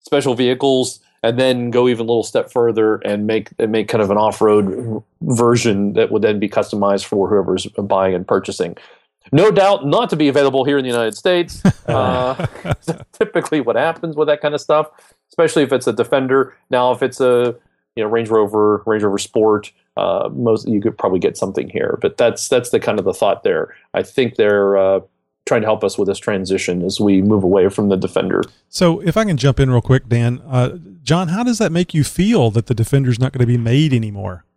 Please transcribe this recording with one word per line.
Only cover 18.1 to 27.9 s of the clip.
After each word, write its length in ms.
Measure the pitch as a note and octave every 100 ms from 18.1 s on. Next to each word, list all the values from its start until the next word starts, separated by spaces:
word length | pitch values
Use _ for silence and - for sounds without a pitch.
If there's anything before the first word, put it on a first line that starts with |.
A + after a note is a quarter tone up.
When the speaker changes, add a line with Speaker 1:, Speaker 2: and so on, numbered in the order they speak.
| A#2 A2+
Speaker 1:
Rover, 560 | A2+ G2+ G#2+ G#2+ G#2 A2+
Range 160 | G#2+
Rover 160 | G#2 G2
Sport, 540 | - A#2+ A2 G#2+ - _ _ -
uh, 340 | F#2+ F2+ -
most, 360 | C3 A#2+ A2 -
you 120 | G#2+
could 160 | A2+ A2
probably 220 | G2+ F#2
get 180 | G2 -
something 320 | F#2+ F#2+ -
here. 300 | - - -
But 160 | - -
that's, 320 | A#2+ A2+ -
that's 220 | B2+ B2
the 80 | A2+
kind 220 | G#2+ G#2+
of 40 |
the 80 | F#2+
thought 300 | F2+ G#2 -
there. 320 | G#2 E2 - - _
I 120 | -
think 320 | F#2+ - B2 A#2+
they're, 400 | G#2+ G2+ G2 G2
uh, 240 | F#2+ F#2+ - _ _ _ -
trying 160 | A#2+
to 40 | A2
help 160 | G#2
us 160 | G2+ -
with 80 | G2+
this 120 | G2
transition 640 | - G2+ F#2 F#2+ - F2+
as 180 | F2+ -
we 220 | G#2 G2
move 200 | G2 G#2+
away 260 | F#2 G2 F#2+
from 180 | -
the 80 | G2+